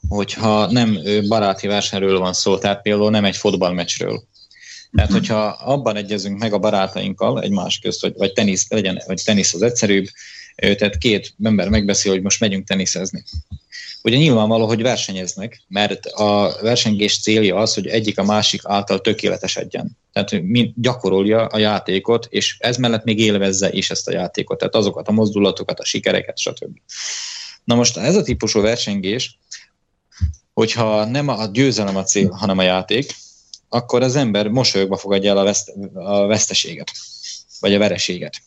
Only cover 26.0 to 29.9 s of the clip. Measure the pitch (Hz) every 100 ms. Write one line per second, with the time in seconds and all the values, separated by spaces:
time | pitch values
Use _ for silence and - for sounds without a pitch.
26 | 101 95 - - - - - - _ -
27 | - - - - - - - 120 120 -
28 | 117 196 160 92 110 110 104 117 - 101
29 | 92 117 - - _ - - _ _